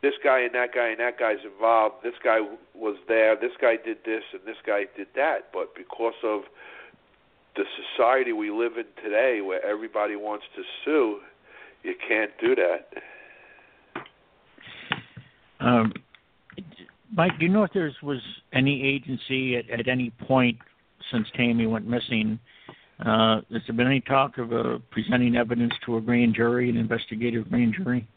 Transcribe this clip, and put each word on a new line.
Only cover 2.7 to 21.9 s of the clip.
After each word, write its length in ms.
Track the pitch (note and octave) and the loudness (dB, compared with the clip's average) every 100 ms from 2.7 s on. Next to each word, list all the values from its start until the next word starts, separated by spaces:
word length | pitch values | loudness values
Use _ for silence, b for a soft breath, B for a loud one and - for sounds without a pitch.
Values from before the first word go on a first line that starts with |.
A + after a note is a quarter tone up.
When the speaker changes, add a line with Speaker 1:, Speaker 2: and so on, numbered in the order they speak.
Speaker 1:
was 220 | - A2 G2+ - | -8 -6 -6 0
there, 260 | A2+ A2 | 4 4
this 220 | G#2+ A#2+ - | 4 0 0
guy 180 | B2+ A2+ | 2 2
did 160 | A2+ G#2+ | -2 -8
this 200 | - A2 - | -4 -6 -6
and 80 | F#2+ | -16
this 140 | F#2+ A2+ - | -16 -12 -4
guy 180 | G#2 G2 | -2 -4
did 140 | - G2 B2 | -10 -12 -2
that." 340 | D3 B2 - | -2 -2 -6
But 200 | F#2 E2 | -8 -8
because 400 | - - - A2+ A2+ | -10 -18 -4 -4 -2
of 200 | A2+ G#2+ - B B B B B _ _ _ _ _ - | -4 -4 -6 B B B B B _ _ _ _ _ -8
the 80 | - - - - | -8 -8 -12 2
society 380 | A#2 C3 B2 | 4 4 0
we 160 | A2 G#2+ | -2 -4
live 220 | G#2+ A#2 A2+ | -2 -4 -4
in 80 | G#2+ - | -12 -12
today 380 | A2 G#2 C3 A#2 | -2 2 2 0
where 240 | F#2+ F#2 | -2 -4
everybody 520 | G2+ G#2+ A2+ G#2+ G#2 G#2 | -4 -4 -6 -4 -4 -4
wants 280 | G#2+ G#2+ - | -8 -10 -12
to 80 | - F2+ - | -16 -14 -10
sue, 360 | - D3+ A#2 G#2 - _ B B B B | -2 2 2 -2 -12 _ B B B B
you 120 | F#2 F2+ - | -10 -8 -2
can't 260 | A2 G#2+ - | 0 -2 -2
do 160 | A2+ B2+ | 0 2
that. 340 | F2+ F2 - - B B B B B B B B B - - _ _ _ _ - B B B B B B B B _ _ | 2 0 -6 -18 B B B B B B B B B -16 -16 _ _ _ _ -20 B B B B B B B B _ _
Speaker 2:
Um, 340 | A#2+ A#2+ A2 - _ _ _ _ _ - F3 - - _ _ | 4 6 4 0 _ _ _ _ _ -18 -18 -18 -20 _ _
Mike, 240 | G#3 F3 D3+ | 0 2 2
do 80 | E3 | 2
you 40 | |
know 120 | G3+ | 4
if 100 | G3+ | 2
there 180 | G3 D#3+ C3 | 0 -4 -4
was 180 | C#3+ C3+ - - _ | -6 -6 -8 -18 _
any 300 | C3 C3+ C#3 | 2 2 2
agency 720 | C3+ C#3 C3 C3 - C3 C3 B2 | 0 -2 -4 -10 -4 -4 -2 -4
at, 140 | A2+ | -4
at 180 | A#2+ A#2 | -4 -2
any 220 | B2+ B2 | 0 -2
point 480 | - - C3 B2 A#2 - _ _ _ - | -6 2 4 4 0 -10 _ _ _ -6
since 140 | A#2+ G#2+ - | -4 -4 0
Tammy 300 | A#2+ A#2 A2+ | 2 2 2
went 200 | A2 | -2
missing. 520 | G#2+ | -2